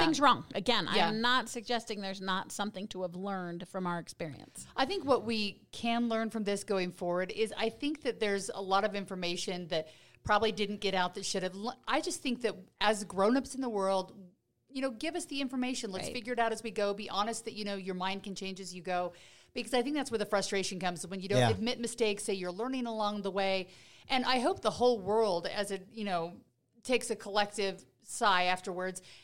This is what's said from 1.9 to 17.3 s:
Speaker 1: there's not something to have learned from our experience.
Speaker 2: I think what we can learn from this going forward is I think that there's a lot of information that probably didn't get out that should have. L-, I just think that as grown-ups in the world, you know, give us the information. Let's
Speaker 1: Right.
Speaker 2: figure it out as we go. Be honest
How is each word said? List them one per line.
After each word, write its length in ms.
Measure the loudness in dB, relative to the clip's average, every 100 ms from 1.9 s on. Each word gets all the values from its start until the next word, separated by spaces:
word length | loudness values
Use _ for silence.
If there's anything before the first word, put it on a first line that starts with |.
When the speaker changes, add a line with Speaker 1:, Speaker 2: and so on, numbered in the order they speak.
| -6
Speaker 1:
there's 220 | -6 -4
not 320 | -2 -2 -2
something 340 | -4 -4 -4 -8
to 120 | -6
have 120 | -6
learned 540 | -4 -4 -4 -4 -6 -6
from 180 | -4 -2
our 140 | -2
experience. 680 | -6 -8 -8 -10 -16 -16 -6 0
Speaker 2:
I 80 | 2
think 180 | 2
what 220 | 4 4 4
we 340 | 0 0 -4 _
can 340 | -4 0 2 2
learn 220 | 0 0
from 160 | -2 0
this 180 | 0
going 300 | 0 0 0
forward 360 | -2 0 0 0
is 220 | 0 -2 0
I 100 | -2
think 360 | -2 -4 -2
that 180 | -4 0
there's 280 | 0 0 -2 -6
a 60 |
lot 240 | 2 4 4
of 100 | 0
information 720 | -4 -4 -2 -2 -2 -4 -2
that 220 | -2 -2 -10 -20 -8
probably 300 | 2 4 4
didn't 260 | 2 -2 -2
get 140 | 0
out 220 | 2 0 -2
that 100 | -4
should 180 | -2
have. 120 | -2 -4
L-, 220 | -8 -6 -2
I 100 | -2
just 220 | 0 -4
think 220 | -4 -2
that 120 | -2 -4 -10 0
as 240 | 2 2
grown-ups 500 | 0 2 4 4 2
in 60 | -4
the 80 | -4
world, 460 | 0 2 2 0 -10 -20 _ _ _ _
you 120 | -4
know, 100 | -4
give 240 | -2 -4 -4
us 80 | -4
the 160 | -4
information. 500 | -2 -2 -2 -2 -4
Let's 140 | -6 -6
Speaker 1:
Right. 80 |
Speaker 2:
figure 180 | -6 -2
it 80 | 0
out 140 | 0
as 100 | 0
we 80 | -4
go. 220 | 0 0
Be 160 | -2 -4
honest 340 | -2 -2